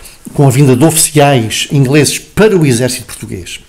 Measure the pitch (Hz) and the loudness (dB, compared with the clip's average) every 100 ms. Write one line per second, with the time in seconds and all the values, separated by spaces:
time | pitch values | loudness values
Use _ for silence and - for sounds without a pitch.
0 | - - - - 143 120 143 127 160 160 | -20 -20 -8 0 2 4 2 4 2 0
1 | - 147 143 135 107 - - 147 127 151 | 0 2 2 2 -2 -6 -2 0 2 2
2 | 135 - - - 214 190 147 117 127 123 | 0 -4 -6 0 2 2 2 0 -2 -6
3 | - - 107 101 85 - | -14 -16 -14 -12 -14 -18